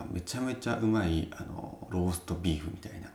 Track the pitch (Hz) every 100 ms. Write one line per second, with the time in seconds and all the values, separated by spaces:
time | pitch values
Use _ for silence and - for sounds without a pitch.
0 | 82 90 - 123 127 120 120 117 110 110
1 | 92 80 80 - - - - - - 92
2 | 90 85 - 85 87 76 78 - - -
3 | -